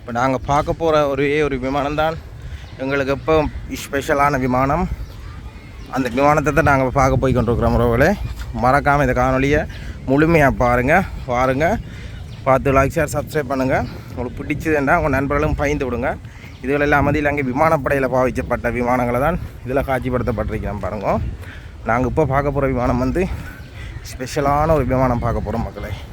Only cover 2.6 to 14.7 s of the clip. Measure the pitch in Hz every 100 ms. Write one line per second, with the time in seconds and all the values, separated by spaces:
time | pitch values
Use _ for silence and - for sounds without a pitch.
2.6 | - - 135 143 131 139 123 160 147 -
3.6 | - 127 - 139 131 143 143 143 131 127
4.6 | 135 156 180 - - - - - - -
5.6 | - - - - 127 117 143 151 151 147
6.6 | 147 139 131 139 135 131 131 127 113 117
7.6 | 117 117 120 117 151 202 - - - 113
8.6 | 117 139 143 143 135 123 127 131 139 147
9.6 | 196 - - - - 139 160 165 139 104
10.6 | 123 123 123 170 196 - - 123 131 131
11.6 | 160 226 - - - - - - - 131
12.6 | 127 135 135 139 147 151 135 156 131 135
13.6 | 131 165 240 - - - 123 - 139 151
14.6 | 165